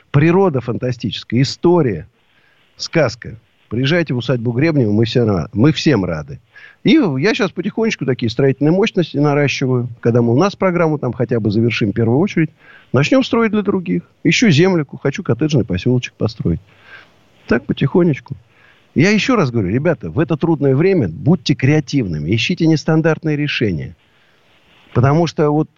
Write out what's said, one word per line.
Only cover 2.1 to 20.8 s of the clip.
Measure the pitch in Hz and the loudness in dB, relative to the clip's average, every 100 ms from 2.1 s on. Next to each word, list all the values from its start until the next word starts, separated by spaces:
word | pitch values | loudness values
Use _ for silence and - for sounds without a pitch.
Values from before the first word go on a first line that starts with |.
| _ _ _ _ _ _ - | _ _ _ _ _ _ -16
сказка. | - 165 131 - - - _ _ - | -4 0 0 -2 -14 -18 _ _ -10
Приезжайте | 113 135 175 160 | -4 0 0 -2
в | 123 | -4
усадьбу | 113 127 117 | -4 -4 -2
Гребнева, | 117 165 151 110 | 0 0 2 2
мы | 104 | 2
все | 117 127 | 2 2
ра-, | 113 95 73 | 0 0 -2
мы | 101 143 | 0 2
всем | - 165 120 | 2 2 2
рады. | 90 80 73 69 _ - - _ | 0 -6 -10 -16 _ -20 -20 _
И | 170 311 214 131 | 2 4 2 0
я | 185 | -2
щас | 226 196 | 0 -2
потихонечку | - 180 - 220 - | -4 -6 -2 -2 -2
такие | 139 127 117 | -4 -2 -2
строительные | - 139 135 147 | 0 0 2 2
мощности | 185 226 196 160 135 | 2 0 -2 -2 0
наращиваю. | 147 143 143 - 131 127 120 - | 0 2 0 0 -2 -2 -4 -4
Когда | 117 120 | 0 2
мы | 117 | 2
у | 123 | 2
нас | 196 - | 0 0
программу | 190 175 165 151 | -2 2 0 0
там | 127 | -4
хотя | - 120 120 | -4 -2 -2
бы | 110 | 0
завершим | 101 117 - 107 | 0 0 0 -2
в | |
первую | - 113 127 | 0 0 2
очередь, | 202 - 156 _ - - _ | 0 0 -2 _ -20 -20 _
начнём | 233 - 262 | 0 2 2
строить | 247 233 226 | 2 0 0
для | 208 | 0
других. | 196 196 170 175 - _ | -2 -2 -2 -6 -6 _
Ищу | 160 - 226 | -2 2 4
землику, | 139 185 175 143 139 | 4 4 2 -4 -6
хочу | 139 175 | -6 -4
коттеджный | 170 117 151 147 | -4 -2 0 0
посёлочек | - 90 123 123 - | -2 -2 0 -2 -2
построить. | - 113 - - 82 - _ - - - _ _ _ - | -6 -6 -4 -4 -4 -6 _ -20 -20 -20 _ _ _ -4
Так | 240 | -4
потихонечку. | - - 143 190 175 135 - - _ _ _ _ _ - | -2 -4 -2 2 2 0 -6 -18 _ _ _ _ _ 0
Я | 180 | 2
ещё | 214 - 240 | 2 2 0
раз | 143 | 0
говорю, | 117 90 | -2 -2
ребята, | 120 156 151 85 | -2 -2 -2 -4
в | 85 | -4
это | 165 160 | -2 -2
трудное | 165 156 139 | -2 0 0
время | 131 | 2